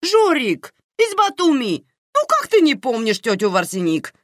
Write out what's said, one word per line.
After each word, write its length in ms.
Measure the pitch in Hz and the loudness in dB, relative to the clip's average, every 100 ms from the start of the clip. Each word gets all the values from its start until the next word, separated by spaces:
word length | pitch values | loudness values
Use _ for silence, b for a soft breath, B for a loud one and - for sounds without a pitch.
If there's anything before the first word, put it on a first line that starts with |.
Жорик, 720 | 330 415 427 320 240 175 - _ _ _ | 0 2 2 2 0 -4 -6 _ _ _
из 180 | 453 392 | -2 2
Батуми! 680 | 403 392 359 294 240 165 - _ _ | 0 2 0 2 0 -4 -6 _ _
Ну 60 | - 605 | -4 0
как 200 | 640 571 | -2 2
ты 120 | 440 | 2
не 140 | 330 277 | 2 0
помнишь 440 | 247 233 226 202 | -2 -4 -2 -4
тётю 300 | - 202 208 | -2 0 0
Варсеник? 640 | 190 175 190 180 160 - - | 0 -2 -2 -2 -2 -4 -18